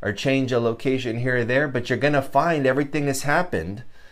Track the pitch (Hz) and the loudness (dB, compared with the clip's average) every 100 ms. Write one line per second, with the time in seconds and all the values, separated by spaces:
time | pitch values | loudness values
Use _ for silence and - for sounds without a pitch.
0 | 101 98 143 135 127 123 113 113 139 131 | -6 -2 0 2 2 2 0 0 0 0
1 | 123 113 127 123 113 131 147 127 - 120 | -2 -2 0 0 2 2 2 -2 -2 0
2 | 147 147 135 139 165 156 131 131 143 156 | 2 2 2 2 2 2 2 2 0 0
3 | 143 135 139 156 - 92 82 104 - - | -2 -2 0 0 0 -2 -4 -8 -12 -16
4 | - | -20